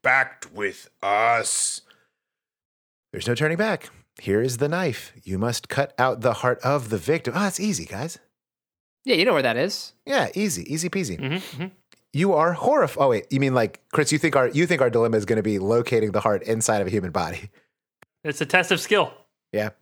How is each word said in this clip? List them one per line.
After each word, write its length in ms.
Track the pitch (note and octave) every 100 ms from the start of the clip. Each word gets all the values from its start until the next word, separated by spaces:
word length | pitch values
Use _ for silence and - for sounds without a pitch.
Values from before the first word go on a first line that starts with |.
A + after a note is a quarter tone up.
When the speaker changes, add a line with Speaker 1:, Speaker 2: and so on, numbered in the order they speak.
Speaker 1:
pact 500 | C3 C3 C3 - -
with 380 | G#2+ G2+ - - _
us. 800 | G2 G#2 A2+ A#2 G#2 - - - _ _ _ _ _ _ _ _ _ _ _ _ _
Speaker 2:
There's 160 | F#2+ G#2+
no 60 |
turning 220 | A#2+ D3+ E3+
back. 340 | A3 F3+ - - _ -
Here 220 | - G#2
is 160 | B2+ A#2+
the 100 | D3
knife. 440 | E3+ F3+ A2 - -
You 160 | - F#2+
must 300 | A#2 A#2+ -
cut 260 | - C#3 -
out 220 | C3 A#2+
the 140 | B2
heart 240 | A2 B2 B2
of 280 | B2+ C#3+ A2+
the 80 | G#2
victim. 340 | G#2+ D#3+ B2 E3+
Ah, 120 | G3+
it's 120 | F3+
easy, 240 | G#3 C3+ E2
guys. 320 | G2+ D#3+ - _ _ _ _ _ _ _ _
Speaker 3:
Yeah, 100 | C4 F3+
you 80 |
know 80 | A3
where 100 | D#3+
that 140 | B2+ A2+
is. 360 | F3 - - _
Speaker 2:
Yeah, 240 | - C4+ B2
easy. 360 | - G#3 A2+ -
Easy 160 | D#3 F3
peasy. 280 | G3 C#3+ E2+
Speaker 4:
Mm-hmm, 160 | C3+ F3 - C3
mm-hmm. 40 | F#3 - _ _ _
Speaker 2:
You 200 | C#3 G3
are 200 | D#3+ E3
horrif-, 420 | F3 A#3 D4 E3 -
oh, 120 | C#3
wait. 180 | A2 -
You 100 | C3+
mean, 140 | C#3
like, 260 | B2+ A2 - _
Chris, 200 | - C#3+
you 60 | D3
think 180 | E3 C#3
our, 100 | B2
you 180 | C#3 E3+
think 140 | E3
our 80 | B2+
dilemma 280 | A#2 A#2 A2+
is 80 |
gonna 180 | G2+ A2
be 160 | G#2+ G2+
locating 540 | G2 A#2 A#2+ A#2 G#2+
the 80 | G2
heart 240 | A2 G2
inside 360 | - A2+ A2 G#2+
of 60 | F#2+
a 40 |
human 200 | G#2 F2+
body? 400 | F#2 D#2+ - G2+ _ _ _ _ _ _ _
Speaker 4:
It's 180 | D#3 C#3+
a 60 | D3+
test 240 | F#3 F3
of 100 | F3+
skill. 320 | - G#3 D3+ - _ _ _
Speaker 2:
Yeah. 180 | G#2+ G#2+ -